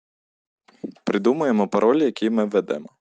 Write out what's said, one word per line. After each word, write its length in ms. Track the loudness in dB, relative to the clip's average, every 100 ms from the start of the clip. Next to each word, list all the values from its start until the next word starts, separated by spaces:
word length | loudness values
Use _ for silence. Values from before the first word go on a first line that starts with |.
| _ _ _ _ _ _ _ _ -16 -10
Придумуємо 640 | -4 0 0 0 0 0 2
пароль, 340 | 2 2 2
який 280 | 0 0 -2
ми 140 | 0
введемо. 440 | 0 0 -2 -8 -8 _